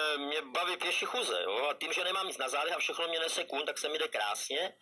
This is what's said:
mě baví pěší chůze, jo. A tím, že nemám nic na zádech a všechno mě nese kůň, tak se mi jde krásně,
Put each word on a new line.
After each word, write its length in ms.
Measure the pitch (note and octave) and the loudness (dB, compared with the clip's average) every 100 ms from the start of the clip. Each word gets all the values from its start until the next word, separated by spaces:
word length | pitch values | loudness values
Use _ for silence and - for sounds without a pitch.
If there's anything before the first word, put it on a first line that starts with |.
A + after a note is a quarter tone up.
| D#3 D3 | 4 2
mě 240 | C#3+ D#3 | 0 -2
baví 360 | C#3 D#3 F3+ F3 | 0 0 0 0
pěší 280 | F3 F3 G3 | 0 0 0
chůze, 360 | - G#3 F#2 | 0 0 2
jo. 240 | F2 G#2+ C#3+ | 2 2 2
A 40 | |
tím, 200 | C#3 D#3 | 0 0
že 100 | D#3+ | 0
nemám 240 | F3+ F#3+ F#3+ | 0 0 -2
nic 100 | C3+ | -2
na 120 | C3 | -2
zádech 240 | C#3+ D#3+ E3 | 0 0 0
a 40 | |
všechno 280 | - E3 E3+ | 0 0 0
mě 120 | E3 | 0
nese 240 | E3 F3 | 0 -2
kůň, 220 | E3+ C#3 D3 | -2 -2 -2
tak 120 | D3 | -2
se 120 | D3+ | -2
mi 80 | D#3 | 0
jde 80 | D#3 | 0
krásně, 680 | A#2+ G#2 G#2+ - C#3 F#3 - | 0 0 0 -2 -2 -2 -4